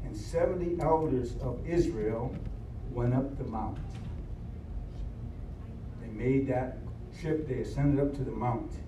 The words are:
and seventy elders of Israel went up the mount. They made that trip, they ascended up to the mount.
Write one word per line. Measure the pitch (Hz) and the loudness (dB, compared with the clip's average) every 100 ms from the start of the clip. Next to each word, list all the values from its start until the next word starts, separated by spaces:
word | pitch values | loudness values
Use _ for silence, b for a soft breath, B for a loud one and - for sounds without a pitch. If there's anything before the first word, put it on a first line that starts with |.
and | - - | -4 -6
seventy | - 165 180 180 170 170 | -2 2 2 2 0 2
elders | 151 160 156 127 120 123 | 6 6 6 2 0 -2
of | 135 120 165 | -2 -2 2
Israel | 175 - 110 107 113 - - - - - - - | 4 4 2 0 0 -2 -4 -6 -6 -8 -8 -4
went | 120 120 | 0 4
up | 127 - - | 4 2 -2
the | |
mount. | 117 110 104 98 - - - - - - - - - - - - - - - - - - - - - - | -4 -2 -2 -4 -6 -6 -6 -6 -6 -8 -8 -8 -6 -6 -6 -6 -6 -6 -8 -8 -8 -8 -8 -8 -10 -8
They | 117 | -8
made | 107 123 135 131 | 0 4 6 4
that | 127 127 - - - - - | 2 0 -4 -8 -8 -10 -4
trip, | 156 156 139 | 0 0 0
they | 127 | -2
ascended | - 135 143 139 | 0 4 6 6
up | 143 - | 4 2
to | |
the | 117 | -2
mount. | 110 123 113 - - | 0 0 0 -2 -8